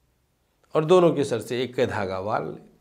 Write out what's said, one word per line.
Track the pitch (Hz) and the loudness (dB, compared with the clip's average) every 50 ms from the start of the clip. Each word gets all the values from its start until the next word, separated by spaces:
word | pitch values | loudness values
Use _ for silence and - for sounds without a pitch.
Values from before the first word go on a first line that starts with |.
| _ _ _ _ _ _ _ _ _ _ _ _ _ _ - | _ _ _ _ _ _ _ _ _ _ _ _ _ _ -2
और | 156 156 | -2 2
दोनों | 156 180 185 175 165 143 | 4 6 6 6 4 4
के | 139 139 | 2 0
सर | - 123 113 | -2 -2 -6
से | 104 - - 117 131 | -4 -6 -4 -4 -4
एक | 120 123 | -4 -2
का | - 127 107 | -2 -2 -2
धागा | 98 107 101 92 95 92 | -2 -4 -4 -4 -6 -6
वार | 95 104 113 139 156 | -6 -4 -4 -4 -4
ले, | 156 - - - - _ _ | -6 -10 -14 -18 -20 _ _